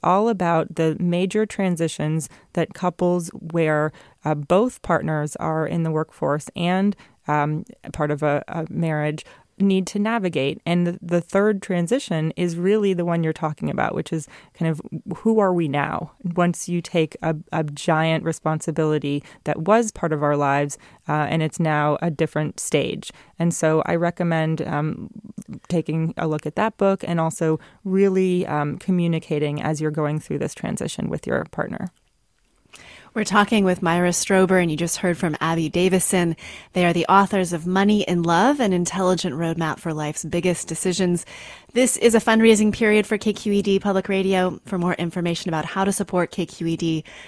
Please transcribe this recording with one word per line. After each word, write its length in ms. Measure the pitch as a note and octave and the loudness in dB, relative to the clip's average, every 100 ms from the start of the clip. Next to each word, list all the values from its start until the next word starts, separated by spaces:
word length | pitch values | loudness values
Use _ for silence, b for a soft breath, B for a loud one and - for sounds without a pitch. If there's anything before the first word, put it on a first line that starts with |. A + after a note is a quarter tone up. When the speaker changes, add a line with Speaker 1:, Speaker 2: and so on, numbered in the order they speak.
Speaker 1:
all 260 | E3+ F#3+ A3+ | 0 2 2
about 460 | F#3+ E3+ E3 - | 0 2 0 0
the 220 | E3 D#3+ - | 0 0 0
major 480 | F3 F3 F3+ G#3+ A3 | 0 0 0 0 -2
transitions 840 | - F#3+ E3 E3 - D3+ D#3+ - b b | -2 0 0 -2 -2 -2 -2 -4 b b
that 220 | - D#3+ | -4 -4
couples 540 | - F3+ - F3+ F3+ E3 | -2 -4 0 0 0 -2
where, 640 | - D#3+ E3+ D#3 D3+ D#3 b b b | -12 -4 0 2 2 0 b b b
uh, 100 | D#3 | -4
both 480 | D3+ C#3+ C#3+ B2 - | -2 2 2 2 -2
partners 540 | - E3+ D#3+ D#3 D3 - | -2 0 0 -2 -4 -4
are 300 | D#3+ D#3+ D#3 | -4 -2 -2
in 180 | E3+ | -2
the 80 | D#3+ | 0
workforce 580 | D#3 D#3 - D3 D3 - - | -2 -4 -4 -2 -2 -4 -4
and, 400 | E3+ F#3 G3+ - b b - | 0 2 0 -2 b b -2
um, 360 | D3 D3 D#3 - - - | 0 0 -2 -8 -16 -10
part 180 | - D3 | -4 -2
of 120 | D3 | 0
a, 200 | D3+ C#3+ - | 0 0 -2
a 180 | E3 D#3+ | -8 -6
marriage 560 | D#3+ E3 D3+ D3+ D#3 - B B - | -4 -2 0 -2 -4 -10 B B 0
need 280 | G3 F#3+ F3+ | 2 2 0
to 120 | G3+ | -2
navigate. 600 | G#3+ A#3 F#3 D3 C3+ - - | -2 0 -2 0 -2 -2 0
And 200 | F3 F3 | 2 0
the, 120 | - | -2
the 200 | E3+ F3 | -2 -2
third 420 | - G3 G#3+ G3 | 2 2 2 0
transition 680 | - F3 E3+ C4+ - E3 D#3+ - | -2 -2 0 0 0 -2 -2 -2
is 220 | F3 E3+ | -2 0
really 340 | F#3 G#3+ G3+ | 2 2 2
the 140 | F3 E3+ | 0 0
one 180 | E3+ | 0
you're 80 | D#3+ | 0
talking 380 | D#3 D#3 D3+ D3+ | 0 -4 -4 -4
about, 240 | - - | 0 -2
which 180 | - - | -2 -4
is 160 | D#3+ - B B | -6 -8 B B
kind 180 | - E3 | -4 -2
of 120 | D#3 - D#3 - E3+ | -2 -6 -10 -10 -2
who 220 | A3+ A3 | 2 4
are 120 | F#3+ | 4
we 140 | F3+ D#3 | 4 2
now? 460 | C#3+ D#3 - D#3+ - | 0 -2 -4 -8 -8
Once 460 | F3 F3 F3 - - | -4 2 2 0 -2
you 140 | F3 | -4
take 340 | - F3 D#3 - | -2 0 0 0
a, 120 | E3 D#3 - | -2 -2 -4
a 120 | D#3+ | -4
giant 580 | D3+ D3 - D#3 D#3+ D#3+ | -4 -4 0 2 2 0
responsibility 1000 | D#3+ D#3+ D#3+ D#3 - D#3+ D#3 D3+ C#3+ C#3+ B B | -2 -2 -2 -2 -2 0 2 0 0 -4 B B
that 180 | - - | -6 -2
was 280 | D#3+ A3 A3 | 2 2 2
part 200 | - E3 | -2 -2
of 100 | D3 | 0
our 140 | D3 C#3+ | 2 2
lives, 400 | C#3+ C#3 D3 - b b - | 2 2 0 -6 b b -4
uh, 180 | D3+ D3 | -2 0
and 120 | E3 | 0
it's 160 | D#3 - | 0 0
now 380 | D#3+ D3+ D3 D3 | 0 2 2 0
a 80 | E3+ | -2
different 500 | D3 D#3 D#3 D#3 - | -2 -2 -2 -4 -6
stage. 500 | - D3 C#3 D#3+ - b b b | -2 0 0 -6 -10 b b b
And 160 | E3+ | -2
so 280 | E3+ D#3+ D#3 - | 2 2 2 0
I 80 | |
recommend, 640 | E3+ E3+ F3 E3+ D#3+ D#3+ D#3+ | 0 0 -2 -2 0 0 -2
um, 480 | - D3 D3+ - - - - - - - - | -4 -4 -4 -6 -12 -16 -18 -16 -14 -14 -4
taking 440 | F3 D#3 D#3+ D#3+ - | -2 -2 -2 -2 -2
a 100 | D#3+ | -4
look 160 | D3+ | -4
at 120 | D3+ - | -4 -2
that 200 | A3 - | -2 2
book 260 | G3 G3 - | 0 2 -2
and 120 | E3+ | -2
also 400 | D#3+ - D#3+ D#3+ B B | -2 0 0 0 B B
really, 640 | G3 F#3+ G3 F#3+ F#3+ F3+ - | -2 2 4 4 2 0 0
um, 300 | D3+ D3 - | -2 -2 -4
communicating 840 | - F3+ E3+ E3 - D3 D3 D3 | -2 0 2 0 -2 -2 -2 -2
as 180 | - D3+ | -2 -2
you're 100 | D#3 | -2
going 300 | D3+ D3 D3+ | 0 -2 -2
through 180 | - D3 | -4 -4
this 160 | - | -6
transition 540 | - - - - - - | -6 -6 -4 -6 -4 -4
with 180 | - - | -4 -2
your 180 | - - | -4 -4
partner. 440 | - - - F3+ _ _ _ _ _ _ _ _ B B B B A3 | -6 -6 -6 -10 _ _ _ _ _ _ _ _ B B B B -6
Speaker 2:
We're 80 | |
talking 400 | G#3 G#3 G3+ A3 | 2 2 4 4
with 160 | F#3+ F3+ | 2 2
Myra 300 | E3+ F3 F3 | 2 2 2
Strober, 500 | F3 - F#3+ F#3 F#3 | 0 2 4 6 4
and 100 | E3+ | 2
you 60 | D#3 | 0
just 220 | E3+ - | -4 -2
heard 180 | F3+ E3+ | -2 0
from 220 | F3 D3+ | -2 -2
Abby 300 | D#3+ E3 D#3 | 0 0 0
Davison. 680 | F3 F#3 F#3 - F#3+ E3+ D#3 B B B | 2 2 2 2 2 0 -2 B B B
They 100 | F#3 | 0
are 80 | F3 | 2
the 140 | F3 - | 2 4
authors 480 | G3 G3 G3+ F3 | 4 4 0 -2
of 120 | E3+ F3 | -2 0
Money 360 | F#3 G3+ G#3 | 2 4 4
in 200 | - F3 | 2 0
Love, 380 | E3+ E3+ A#3+ D4 | 2 4 4 2
An 140 | G#3+ | 2
Intelligent 600 | F3+ F3 F#3 F#3 F3+ F3+ C#3 | 0 0 0 2 2 -2 -4
Roadmap 420 | E3 E3 D#3+ - | -4 -2 -4 -4
for 160 | E3+ | -6
Life's 280 | D#3 D3+ - | -6 -6 -6
Biggest 460 | D#3 F3 F3+ E3+ - | -4 -2 0 -2 -4
Decisions. 560 | D#3+ F#3+ F3 F#3 F3 - B B B B | -4 -2 0 0 0 -4 B B B B
This 240 | A#3 C4 - | 2 2 4
is 180 | A#3 | 4
a 60 | A3 | 4
fundraising 540 | - A3 A3+ G#3+ G#3+ | 4 6 6 6 4
period 320 | G3+ G#3+ G#3+ G3+ | 2 4 4 2
for 100 | G#3 | -2
K 160 | A3 | -2
Q 220 | G#3 G#3 | -2 0
E 80 | G3+ | 0
D 160 | G3 F#3+ | 2 2
Public 320 | G3+ F#3+ F#3+ | 2 0 0
Radio. 500 | F#3+ F#3+ F#3 F#3 - - | 0 2 2 0 -2 -6
For 100 | F#3 | -2
more 160 | F3 - | -2 -2
information 520 | E3+ F3+ E3+ E3 F3+ | -4 -2 -2 -2 -4
about 160 | D#3+ | -4
how 180 | D#3 F#3+ | -4 -2
to 100 | G3 | 0
support 380 | G3 F#3+ F#3 E3+ | -2 -2 -2 -2
K 140 | - | -4
Q 220 | E3 - E3 | -6 -4 -4
E 100 | E3 | -2
D, 280 | E3 D#3+ - B | -2 -2 -6 B